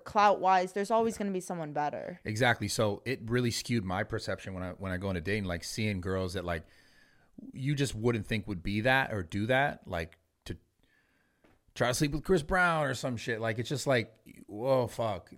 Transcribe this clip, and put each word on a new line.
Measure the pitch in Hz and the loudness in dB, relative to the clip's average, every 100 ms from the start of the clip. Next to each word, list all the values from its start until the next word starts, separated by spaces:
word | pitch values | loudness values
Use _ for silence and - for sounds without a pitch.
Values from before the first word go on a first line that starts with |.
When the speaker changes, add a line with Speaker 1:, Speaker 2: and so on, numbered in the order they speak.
Speaker 1:
clout-wise. | - 220 208 - 185 190 185 | 0 6 6 6 6 4 4
There's | 202 202 | -2 2
always | 226 226 | 2 2
Speaker 2:
Yeah. | 220 | 0
Speaker 1:
gonna | 202 | -2
be | 185 | -2
someone | 175 175 151 | -4 -6 -4
better. | 147 147 98 - 175 | -2 -2 -4 -8 -8
Speaker 2:
Exactly. | - 107 123 110 101 | -4 2 2 2 0
So | - 107 101 | 2 2 0
it | 120 131 110 | -4 -6 0
really | 123 120 | 0 2
skewed | - - 117 | 0 0 0
my | 92 92 | 0 -2
perception | 104 110 - 95 98 | -2 -4 -4 -6 -6
when | 92 | -8
I, | 90 | -8
when | 90 95 | -6 -4
I | 90 | -2
go | 98 | -2
on | 90 | -2
a | |
date | 87 107 | 0 0
and, | 95 | 0
like, | 87 | -4
seeing | - - 107 95 | -4 -2 0 0
girls | 92 95 92 | -2 -2 -2
that, | 92 | -4
like, | 87 82 - - _ _ _ _ _ - - | -4 -4 -6 -20 _ _ _ _ _ -20 -14
you | - 135 | -6 -2
just | 139 139 | 0 -2
wouldn't | 110 120 117 - | 0 2 2 0
think | 110 107 | -2 -2
would | 90 | -4
be | 98 104 | -2 2
that | 123 135 131 | 4 4 2
or | 104 | -4
do | 85 101 110 | -4 -2 2
that, | 131 147 - - | 4 2 -2 -6
like, | 87 82 - _ _ - | -4 -6 -10 _ _ -12
to | - _ _ _ _ _ _ _ _ _ _ _ | -12 _ _ _ _ _ _ _ _ _ _ _
try | - 120 | -2 0
to | |
sleep | 127 151 | 2 0
with | 151 | 0
Chris | - 185 | 2 2
Brown | 147 185 175 160 139 | 2 2 4 4 0
or | |
some | 123 143 113 | -2 -4 -4
shit. | 127 110 | -4 -2
Like, | 113 110 | 0 -2
it's | 110 | -2
just | 139 143 | -2 2
like, | 123 101 - - - - | 2 2 -8 -20 -20 -14
whoa, | 104 131 131 117 | -4 2 2 2
fuck. | - 113 92 - | -2 -2 -4 -8